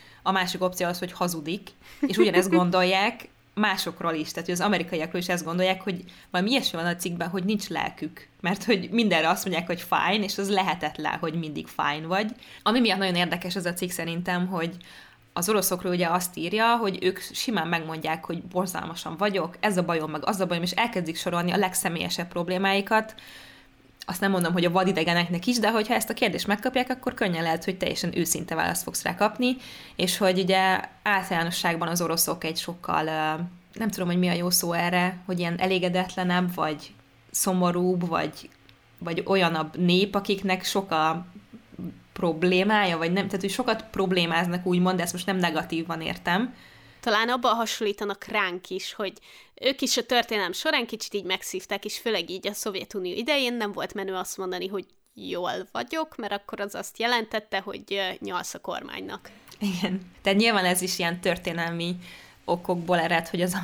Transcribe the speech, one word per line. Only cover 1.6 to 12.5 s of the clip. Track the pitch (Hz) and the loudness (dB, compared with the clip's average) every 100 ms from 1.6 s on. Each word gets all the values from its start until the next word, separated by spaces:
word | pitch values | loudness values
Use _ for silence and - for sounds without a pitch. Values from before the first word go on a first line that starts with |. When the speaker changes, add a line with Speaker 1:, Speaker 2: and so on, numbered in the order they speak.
| - - - - | -8 -20 -18 -2
Speaker 1:
és | 269 196 | 2 6
ugyanezt | 208 170 190 180 | 6 6 6 6
Speaker 2:
<laughs> | |
Speaker 1:
gondolják | 180 185 180 190 214 247 - _ _ | 6 6 6 4 2 -2 -12 _ _
másokról | - 214 190 170 170 170 | 0 0 0 -4 -2 -2
is, | 160 156 | -2 -4
tehát | - 170 | -6 -4
hogy | 175 | 0
az | 160 | 2
amerikaiakról | 170 175 170 165 180 | 2 0 -2 -2 -2
is | 175 | 0
ezt | 180 160 | -2 0
gondolják, | 175 185 185 | 2 2 2
hogy | 208 180 - - - | -2 -6 -8 -20 -4
valami | 180 196 | 0 2
ilyesmi | 262 - 165 | 2 0 -2
van | 175 | -2
a | 175 | -2
cikkben, | 185 175 170 | -4 -4 -4
hogy | 190 | -2
nincs | 185 214 - | 0 -2 -2
lelkük, | 156 - - 156 - - _ | -4 -4 -4 -10 -10 -20 _
mert | 175 202 | -4 -2
hogy | - 196 - | 0 0 2
mindenre | 233 214 165 165 | 2 4 4 4
azt | 185 190 | 2 0
mondják, | 170 175 | -2 -2
hogy | 170 | -4
fine, | - 160 165 214 | 0 2 2 2
és | 190 - | 0 -2
az | 196 | 0
lehetetlen, | 196 185 165 151 - 151 - | 2 0 0 -4 -4 -4 -2
hogy | 165 | -2
mindig | 165 156 151 160 | -4 -4 -6 -8
fine | - 147 151 160 | -2 -2 -2 -2
vagy. | 190 214 - - | -2 -2 -6 -18